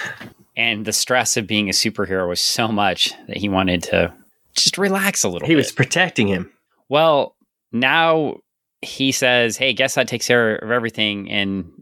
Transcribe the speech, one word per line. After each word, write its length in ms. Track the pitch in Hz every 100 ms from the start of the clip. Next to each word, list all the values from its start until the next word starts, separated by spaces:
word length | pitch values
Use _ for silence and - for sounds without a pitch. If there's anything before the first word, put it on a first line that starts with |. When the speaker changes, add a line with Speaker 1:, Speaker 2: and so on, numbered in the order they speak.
| - - - - _ -
Speaker 1:
And 280 | 117 107 107
the 60 |
stress 460 | - - 123 113 123
of 100 | 98
being 220 | 107 101
a 40 |
superhero 540 | - 113 101 95 95 90
was 140 | 87
so 260 | - - 113
much 460 | 104 98 87 - - -
that 100 | -
he 100 | 101
wanted 340 | 95 92 90
to 300 | - 90 85 - _ _ _ -
just 220 | - -
relax 460 | 196 196 196 -
a 60 | 98
little 180 | 87 -
Speaker 2:
He 60 |
Speaker 1:
bit. 40 | 156
Speaker 2:
was 120 | -
protecting 560 | - 123 170 180 - 101
him. 240 | 92 87 _ _ _ -
Speaker 1:
Well, 460 | 143 165 143 - _ _ _ _
now 640 | 117 131 160 165 160 147 - _ _ _ _
he 300 | - - 135
says, 420 | - 127 123 120 98
"Hey, 160 | 131
guess 220 | 113 131 139
that 120 | 120
takes 180 | 120 -
care 300 | 120 110 101
of 120 | 110
everything." 600 | 120 113 120 107 101 98
And 400 | 104 98 98 87 -